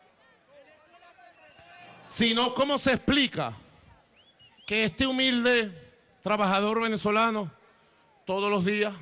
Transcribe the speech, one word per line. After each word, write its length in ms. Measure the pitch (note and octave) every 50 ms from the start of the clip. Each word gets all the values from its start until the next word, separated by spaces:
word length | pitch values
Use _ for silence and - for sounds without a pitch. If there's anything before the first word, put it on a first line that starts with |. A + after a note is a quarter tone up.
| _ _ _ _ _ _ _ _ _ _ C#4+ D4 C#4 D#4 D#4 D4+ D#4 D#4+ E4+ F4 F4+ F4 F4 F4+ F4+ F4 E4+ - - - - - - - - - - - - - -
Si 300 | - - - A#3 A#3 A3+
no, 180 | A#3 B3 B3 B3
¿cómo 260 | B3+ C4+ C#4+ C#4+ C4
se 160 | - C4+ B3+
explica 580 | - - - C4+ C#4+ C4+ - - E3 C#3+ A#2 A2+ - - - - - - - - - _ _ _ _ _ _ _ _ _ _ _ - -
que 160 | - G3+ A3 A3
este 240 | G#3 - - C4+
humilde 840 | C4 C4 B3+ C4 C4 B3 A#3+ A#3 B3 B3 A#3 A3 G3+ F3 D#3 - - - _ _ _ _ _
trabajador 600 | - F#3+ G#3+ G#3 G#3 F#3 G3 G3 G3+ G#3 A3 A3+ A3+
venezolano 680 | A3+ A3 G3 - G#3 G#3 A3 A3+ A#3 A3 G#3+ G3+ D#3 - - _ _ _ _ _ _ _ _ _ _ _ _ _
todos 240 | - F#3 G3 G3+ G3+
los 140 | G#3 G3 F3
días 280 | G3 G#3 G#3 G#3 G#3 G3 F3